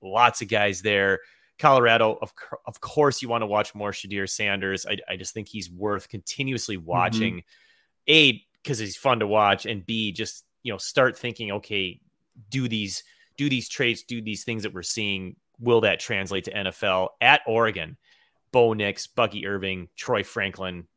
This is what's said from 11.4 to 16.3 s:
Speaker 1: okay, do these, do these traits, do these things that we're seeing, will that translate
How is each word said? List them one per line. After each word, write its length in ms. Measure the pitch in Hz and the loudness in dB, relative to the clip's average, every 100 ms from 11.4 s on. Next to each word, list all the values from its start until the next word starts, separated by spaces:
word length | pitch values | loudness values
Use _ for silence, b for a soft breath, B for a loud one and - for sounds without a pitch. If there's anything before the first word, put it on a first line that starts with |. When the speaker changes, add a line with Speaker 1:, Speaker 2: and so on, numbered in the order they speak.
| 107 | -6
Speaker 1:
okay, 480 | 101 - 101 92 - _ _ _ - 104 | -6 -4 -4 -4 -6 _ _ _ -20 -8
do 180 | 135 123 | -4 -2
these, 360 | 110 98 - b b b - | -2 -4 -6 b b b -6
do 120 | 143 | -2
these 200 | 127 - | -2 -4
traits, 340 | - 123 110 | -2 -2 -2
do 180 | - 117 | -6 -10
these 220 | 110 101 | -8 -8
things 200 | - 113 | -6 -6
that 100 | 101 | -6
we're 100 | 92 | -8
seeing, 540 | 87 - 104 98 92 - _ _ | -8 -4 -4 -4 -8 -14 _ _
will 220 | 117 113 | 2 4
that 200 | 107 90 | 4 2
translate 420 | - 101 98 | -2 -4 -4